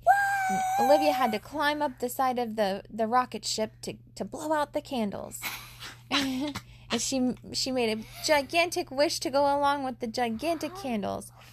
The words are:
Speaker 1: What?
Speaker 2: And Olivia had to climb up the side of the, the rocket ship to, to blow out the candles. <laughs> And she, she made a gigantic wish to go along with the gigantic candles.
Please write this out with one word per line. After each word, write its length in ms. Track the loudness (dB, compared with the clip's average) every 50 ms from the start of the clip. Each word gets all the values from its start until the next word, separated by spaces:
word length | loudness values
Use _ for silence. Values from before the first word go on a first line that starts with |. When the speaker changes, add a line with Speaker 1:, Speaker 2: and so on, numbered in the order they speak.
| 4
Speaker 1:
What? 580 | 6 6 6 4 0 0 0 0 0 0 0 -2 0 0 2
Speaker 2:
And 100 | 6 6
Olivia 220 | 6 6 6 4 2
had 180 | 2 2 0
to 80 | 0 -2
climb 420 | -6 -6 -4 0 0 0 0 0
up 180 | -2 -4 -4 -4
the 100 | -6 -4
side 280 | -2 0 0 0 0
of 200 | 0 -2 -2 -2
the, 260 | 0 0 0 0 -4 -6 -8
the 180 | -4 -2 0
rocket 380 | 2 2 2 2 0 -4 -8 -6
ship 280 | -4 -2 -2 -4 -4 -6 -10 -12
to, 100 | -12 -12 -12 -14 -14 -10
to 100 | -10 -8
blow 260 | -8 -8 -6 -2 0 0
out 200 | 0 0 0 -2
the 80 | -6
candles. 580 | -6 -4 -2 -2 -2 -2 -4 -6 -10 -10 -10 -10 -10 -8 -10 -10 -14 -16 -16 -16 -16 -16 -16 -16 -4 -2
<laughs> 420 | 0 0 2 0 0 -2 -2 -4 -6 -8 -12 -16 -18 -18 -6 -4
And 100 | -2 -2
she, 320 | 0 0 0 0 0 0 -2 -4 -8 -8 -6
she 180 | -4 -2 -2
made 260 | 0 0 0 0 0
a 60 | -2 -6 -10 -10 -2 2
gigantic 680 | 4 4 4 4 2 2 2 2 2 0 -2 -4 -2
wish 280 | 2 2 2 2 2 0
to 100 | -2 0
go 100 | 2 4 4
along 380 | 4 4 4 4 2 2 2 -2
with 160 | -4 -6 -6
the 60 | -6
gigantic 680 | -4 -2 0 0 0 -2 -2 -2 -2 0 -2 -4 -6 -6
candles. 560 | -6 -6 -4 -2 -2 -2 -2 -4 -6 -8 -12 -16 -20 -20 -20